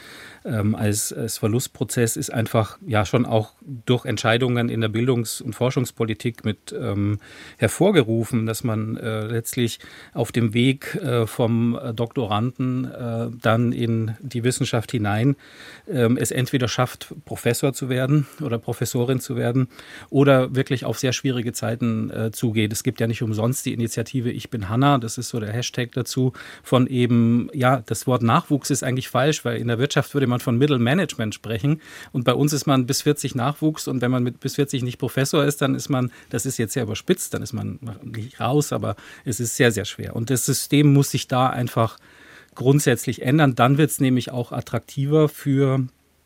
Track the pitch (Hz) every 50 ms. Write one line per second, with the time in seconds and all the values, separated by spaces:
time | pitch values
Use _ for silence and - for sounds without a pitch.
0 | - - - - - - - - - 208 120 107 101 107 110 - 113 104 104 104
1 | - - - 147 123 107 - - 117 107 110 127 - - - - 120 - - 127
2 | 117 113 - 156 - - - 120 113 - - 113 107 - - - - - 110 107
3 | 98 - - 123 120 - 117 110 107 - _ _ - 156 135 113 - - 123 120
4 | - 131 113 - - 110 113 120 131 123 123 120 117 120 117 113 113 110 104 110
5 | 120 131 127 120 113 - - - - 120 104 - 120 127 - 135 120 - - -
6 | 117 110 110 - - 120 113 - - 107 98 - - - - - 131 110 101 101
7 | 101 104 104 101 - - - - - - - - 113 101 - - 165 202 202 156
8 | 113 110 113 113 113 - 127 113 113 110 110 - - 117 110 110 107 110 113 -
9 | - 110 110 107 107 110 117 113 113 - - 127 120 110 - - - - - -
10 | - - - 147 113 - - 123 117 110 110 120 120 135 131 139 - - - 190
11 | - 127 123 120 113 110 - - 120 110 117 113 117 117 117 - - 120 110 120
12 | 120 117 - 139 117 98 104 107 117 127 - - 127 127 127 127 127 123 120 -
13 | 120 120 113 113 117 117 117 120 - 117 113 117 120 117 131 120 120 113 113 113
14 | 110 110 110 - 160 123 - 120 113 127 123 - 127 - - 117 - - - 113
15 | 104 101 104 110 123 143 135 - - - - - - - - - - - 175 127
16 | 117 113 123 - 120 - - 131 123 - - 123 123 117 - - 127 - - -
17 | - - - - - - 110 - - 120 120 - - 139 127 - 135 127 127 127
18 | 131 131 147 151 135 - - - 147 113 117 113 - - 117 - 123 - - 123
19 | 120 131 135 127 - - 120 120 120 120 123 131 127 - - - - - - -
20 | - - - 135 143 143 135 127 127 127 131 131 135 - 139 113 - 120 113 -
21 | - 127 117 - - 135 123 123 110 120 - - 120 113 117 120 123 117 113 110
22 | 110 - - 110 110 110 - - 131 117 107 113 107 104 110 - - 120 - -
23 | 117 117 110 - 120 110 107 107 113 120 127 - - 127 - 117 113 110 - 117
24 | 113 - - 127 117 120 - 110 - - - 113 101 90 110 127 139 143 143 127
25 | 113 107 - 127 117 - - 117 104 104 107 123 120 - - 127 123 120 - 127
26 | 113 - - 131 127 131 - - - - - - - - 131 123 127 113 131 123
27 | 120 117 123 117 117 117 117 120 - - - 139 123 127 135 123 113 - 110 -
28 | - 135 127 120 120 113 120 170 - - 147 131 - - 143 - - 131 123 131
29 | - - - 123 135 156 147 - - 120 117 117 117 120 117 110 135 - - 147
30 | - - - 143 135 120 123 120 - - 117 117 143 151 139 120 117 120 151 196
31 | 175 - - - 110 107 - - - 107 113 104 139 139 156 151 - - - -
32 | - - - 135 120 135 123 127 143 147 151 131 - 151 135 131 123 123 135 -
33 | - 147 143 - - 120 - 123 117 139 147 - 156 156 156 - - 143 131 123
34 | 123 123 127 127 123 127 123 - - 135 - - 139 - - 127 127 123 - -
35 | 135 120 - 135 135 - - 151 143 143 - - 143 135 131 127 - - 143 127
36 | 127 123 - - - - - 120 - 135 - - 117 - - 135 117 104 104 -
37 | - - 190 - - - - 107 107 - - 104 104 104 - - 120 113 101 -
38 | - - 113 110 107 127 - - 113 117 139 151 143 - 127 113 110 107 104 -
39 | - - - - - 135 110 - 120 107 - - 131 120 104 101 90 - - -
40 | 104 - - 117 117 120 131 120 - 139 131 - - - 143 143 147 147 139 139
41 | 139 - - - - - 131 127 131 127 - 127 123 117 - 123 113 110 - -
42 | _ - - - - - - - - _ - - 120 131 143 147 - 143 120 -
43 | - 135 117 - - 127 143 160 151 135 120 123 117 135 143 143 156 - - -
44 | 139 131 131 123 113 - 127 123 113 - 131 123 - - - 110 - - - 139
45 | 135 143 151 156 151 147 - - - 143 135 135 139 131 131 135 127 127 _ _
46 | _ _ _ _ _